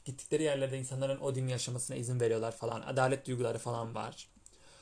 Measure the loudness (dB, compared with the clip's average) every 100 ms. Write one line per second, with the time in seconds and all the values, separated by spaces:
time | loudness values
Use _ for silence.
0 | -10 -10 0 2 4 2 2 0 -4 -2
1 | 0 0 0 0 0 0 -2 -4 -4 -4
2 | -2 2 4 4 0 -2 -4 -2 0 4
3 | 4 4 0 0 0 0 -2 -4 -4 -4
4 | -6 -8 -18 -20 -20 -20 -20 -20